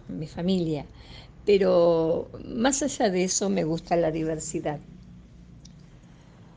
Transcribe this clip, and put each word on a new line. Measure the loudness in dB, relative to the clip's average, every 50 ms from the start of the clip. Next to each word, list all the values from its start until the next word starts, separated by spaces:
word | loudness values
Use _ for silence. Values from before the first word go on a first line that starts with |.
| -14 -12
mi | -10 -10 -10
familia. | -10 -8 -4 -2 0 0 0 0 -2 -4 -4 -6 -10 -18 -20 -20 -20 -20 -20 -20 -20 -18 -6 2
Pero | 4 4 4 6 6 6 6 6 6 4 4 2 2 0 -2 -4 -8 -12 -16 -12
más | -8 -4 0 0 2 2 0
allá | -2 -4 -2 0 0 0
de | 2 2
eso, | 0 0 0 -2 -2 0
me | 0 0
gusta | 0 0 -2 -4 -2 0 0
la | 2 2 0
diversidad. | 0 -2 -4 -4 -4 -6 -8 -8 -8 -6 -4 -4 -6 -6 -10 -16 -20 -20 -20 -20 -20 -20 -20 -20 -20 -20 -20 -20 -20 -20 -20 -20 -20 -20 -20 -20 -20 -20 -20 -20 -20 -20 -20 -20 -20 -20 -20 -20 -20